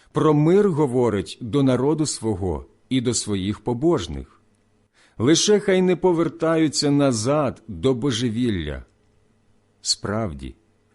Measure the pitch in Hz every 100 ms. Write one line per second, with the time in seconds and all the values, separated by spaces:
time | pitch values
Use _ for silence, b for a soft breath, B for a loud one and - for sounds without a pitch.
0 | b - 147 147 151 190 208 147 143 123
1 | 120 101 90 - 120 120 139 123 135 156
2 | 156 - 110 101 95 76 69 _ _ 131
3 | 123 113 - 101 95 104 - 120 156 160
4 | 92 71 65 _ _ _ _ _ _ b
5 | b b 117 160 - 208 202 185 185 180
6 | 185 165 165 - 160 165 160 - 147 143
7 | 139 117 107 147 135 92 - 90 92 127
8 | 139 110 123 110 123 98 76 67 64 _
9 | _ _ _ _ _ _ _ _ - -
10 | 98 104 110 71 65 - _ _ _